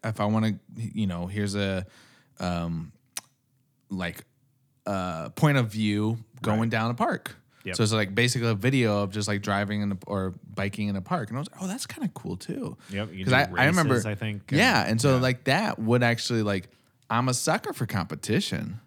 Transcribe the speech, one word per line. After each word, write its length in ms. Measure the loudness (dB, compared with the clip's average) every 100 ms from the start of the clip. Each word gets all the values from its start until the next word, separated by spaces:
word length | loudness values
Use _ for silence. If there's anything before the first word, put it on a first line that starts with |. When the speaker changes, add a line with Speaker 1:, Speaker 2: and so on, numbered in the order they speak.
Speaker 1:
if 160 | -6 0
I 60 |
wanna, 340 | 2 4 2 -2 -8 -8
you 300 | -6 -2 -2
know, 200 | -2 -4
here's 280 | -2 -2
a, 300 | 0 0 -2 -4 -14 -20 _ _ -6
um, 500 | -2 -2 -2 -4 -8 -14 _ -16 -16 _ _ _ _ _ -10
like, 340 | -6 -6 -8 -16 _ _ _ _ _ -4
uh, 420 | -2 -2 -4 -6
point 280 | 2 4 4
of 120 | 2
view 480 | 0 0 2 0 -2 -8 -6
going 200 | 0 0
Speaker 2:
Right. 100 | 2
Speaker 1:
down 200 | 0 0
a 40 |
park. 420 | 0 0 -2 -6 -16 _ _
Speaker 2:
Yep. 120 | -6 0
Speaker 1:
So 60 |
it's, 80 | 2
like, 220 | 2 0
basically 340 | 2 2 2 0
a 60 |
video 480 | 2 2 4 4 4
of 100 | 0
just, 160 | -2 -2
like, 140 | 0
driving 400 | 0 0 0 0
in 100 | -2
a, 60 | -2 -4
or 280 | -2 -2 -6 -10
biking 340 | -4 -4 -2 -2
in 80 | -2
a 40 |
park, 260 | -2 -4 -4
and 80 | -6
I 40 |
was 80 | -8
like, 100 | -8
"Oh, 40 | -8
that's 180 | -8 -8
kinda 220 | -6 -6
cool 220 | -6 -10 -8
too." 400 | -8 -8 -8 -12 -10
Speaker 2:
Yep, 220 | -8 -8
you 120 | -4
Speaker 1:
'Cause 80 | 2
Speaker 2:
do 40 | 2
Speaker 1:
I, 260 | 2 2
I 40 | 4
remember 280 | 4 4
Speaker 2:
races, 120 | 2 0
I 80 | -4
think, 340 | -4 -6 0
and 80 | 4
Speaker 1:
Yeah, 240 | 4 4
and 160 | 2 2
so 140 | 4 4
Speaker 2:
yeah. 40 |
Speaker 1:
like, 240 | 2 0
that 340 | 0 2 0 -2
would 240 | 2 4
actually, 400 | 4 2 0 0
like, 280 | 2 0 -4 _ _ _ -2
I'm 200 | 0 2
a 60 |
sucker 380 | 0 2 0 -2
for 140 | -4 -2
competition 920 | -2 -4 -4 0 0 0 -4 -6 -10